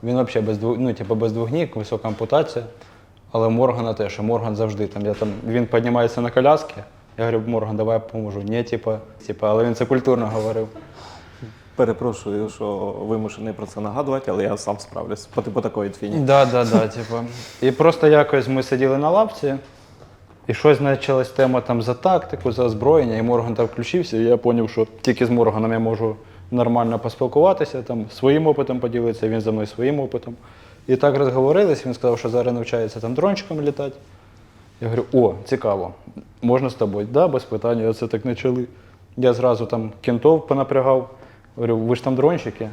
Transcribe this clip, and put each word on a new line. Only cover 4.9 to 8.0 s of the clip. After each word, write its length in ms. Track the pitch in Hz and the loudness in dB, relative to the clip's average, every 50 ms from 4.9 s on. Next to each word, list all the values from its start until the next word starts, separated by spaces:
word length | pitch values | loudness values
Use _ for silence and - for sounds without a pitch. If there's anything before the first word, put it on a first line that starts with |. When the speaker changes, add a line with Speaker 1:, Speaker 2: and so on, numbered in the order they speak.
| - 104 104 | -6 -6 -4
Speaker 1:
я 80 | 107 104 | -4 -2
там, 200 | - 113 107 101 104 - 120 | -2 -4 -6 -6 -8 -6 -2
він 180 | 113 123 120 | -2 -2 -2
піднімається 560 | 113 - 117 117 123 120 120 120 113 117 - | 2 0 0 0 2 0 2 2 0 0 -2
на 100 | 120 120 | -4 0
коляски. 420 | - 127 127 139 151 151 - - - - 101 - - - - _ - - | 0 2 4 4 4 4 2 -8 -14 -16 -18 -18 -20 -20 -20 _ -8 -4
Я 80 | 117 | -2
говорю: 180 | 117 117 110 107 113 | 0 0 -2 -2 0
"Морган, 300 | 117 113 107 107 110 104 | -2 -2 -2 -2 -4 -2
давай 160 | 110 110 113 | 0 0 0
я 60 | |
поможу". 420 | 110 | -2